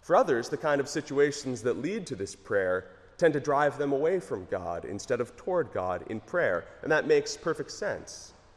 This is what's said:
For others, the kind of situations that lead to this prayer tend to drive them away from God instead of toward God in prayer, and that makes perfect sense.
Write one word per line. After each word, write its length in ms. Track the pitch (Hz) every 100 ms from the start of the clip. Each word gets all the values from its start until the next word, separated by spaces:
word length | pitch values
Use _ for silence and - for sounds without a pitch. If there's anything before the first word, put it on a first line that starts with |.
For 140 | - 180
others, 340 | 185 123 117
the 80 | 143
kind 240 | 156 143
of 60 | 135
situations 720 | 156 147 139 147 139 131 123
that 160 | 120 98
lead 280 | 143 220 185
to 60 |
this 220 | 110 98 -
prayer 540 | - 104 92 92 - - - -
tend 160 | 170
to 80 | 147
drive 380 | 131 143 147 131
them 160 | 143
away 260 | 139 156 185
from 240 | 165 117
God 400 | 90 95 87 85
instead 380 | 80 101 - 123
of 120 | 120
toward 380 | - - 180 123
God 320 | 104 90 90 85
in 120 | 110
prayer, 460 | - 180 135 87 - -
and 100 | -
that 140 | 156 139
makes 320 | 147 143 -
perfect 320 | 170 156 143
sense. 640 | - 208 95 - - - - -